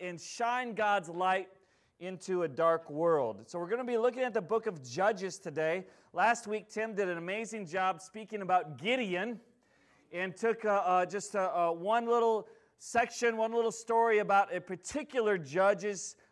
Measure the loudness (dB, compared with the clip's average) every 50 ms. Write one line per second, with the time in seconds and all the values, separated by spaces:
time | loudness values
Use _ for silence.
0 | -10 -10 -10 -10 -12 -14 -8 -4 -4 -2 -2 -2 -4 -4 -4 -2 0 2 0 0
1 | -2 -4 -4 -2 0 2 2 0 -2 -6 -12 _ _ _ _ _ _ _ _ _
2 | -10 -10 -10 -10 -6 -4 -2 0 0 -2 0 4 4 4 4 4 0 -6 -4 0
3 | 4 4 4 4 2 0 -2 -6 -12 -10 -8 -8 -4 -4 -4 -4 -2 -2 0 2
4 | 2 2 2 0 -2 -2 0 -2 -2 0 -2 0 0 -2 -6 -6 -10 -8 -2 2
5 | 2 2 2 0 -4 -6 -8 -8 -10 -8 -4 -2 0 0 0 -2 -4 -8 -16 -20
6 | _ _ -2 2 2 4 2 2 -2 -6 -6 -6 -6 -6 -6 -6 -4 -4 -2 -2
7 | -2 -2 -2 -4 -4 -6 -6 -6 -6 -6 -8 -10 -8 -6 -2 0 0 0 -2 -2
8 | -8 -14 -14 -14 -12 -10 -8 -6 0 2 2 2 2 0 -6 -4 0 0 0 2
9 | 0 0 -2 -2 -2 -4 -6 -10 -14 _ _ _ _ _ _ _ _ _ _ _
10 | _ _ -6 -6 -4 -4 -4 -2 0 0 0 0 0 2 2 2 4 4 4 4
11 | 2 2 -2 -6 -8 -4 -2 -2 0 0 2 2 2 2 0 0 0 0 2 2
12 | 2 2 4 4 4 4 2 2 -2 -6 -14 -20 _ _ _ _ -16 -2 0 0
13 | 0 0 -2 0 0 0 2 2 0 0 2 2 0 0 -2 -4 -4 2 4 4
14 | 6 6 4 4 4 4 4 4 4 4 0 -6 -6 -6 -10 -10 -10 -6 -6 -6
15 | -6 -2 -2 0 2 2 2 2 0 -2 0 4 4 4 4 2 -2 -4 -6 -6
16 | -8 -12 -14 -18 _ _